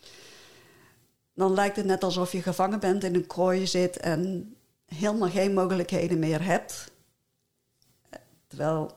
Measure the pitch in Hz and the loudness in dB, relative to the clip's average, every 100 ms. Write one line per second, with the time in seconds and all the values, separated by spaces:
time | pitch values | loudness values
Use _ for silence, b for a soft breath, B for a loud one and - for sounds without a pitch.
0 | B B B B B B B B B B | B B B B B B B B B B
1 | B _ _ - 190 190 202 208 190 190 | B _ _ -2 2 2 2 0 0 2
2 | 190 180 180 185 180 175 190 208 196 196 | 0 0 -2 -2 -2 0 0 0 0 0
3 | 185 180 170 175 185 185 185 185 180 - | 2 0 0 0 2 2 0 0 0 0
4 | - 160 185 180 208 - _ _ - 156 | -2 -2 -2 -4 -8 -18 _ _ -14 -4
5 | 208 220 180 185 196 190 185 185 175 180 | -2 2 0 2 2 2 2 0 0 0
6 | 170 165 156 156 180 175 - - - _ | 2 2 2 0 2 0 -2 -14 -16 _
7 | _ _ _ _ _ _ _ _ _ _ | _ _ _ _ _ _ _ _ _ _
8 | - - _ _ - - 147 160 147 | -20 -20 _ _ -18 -4 -2 -2 -4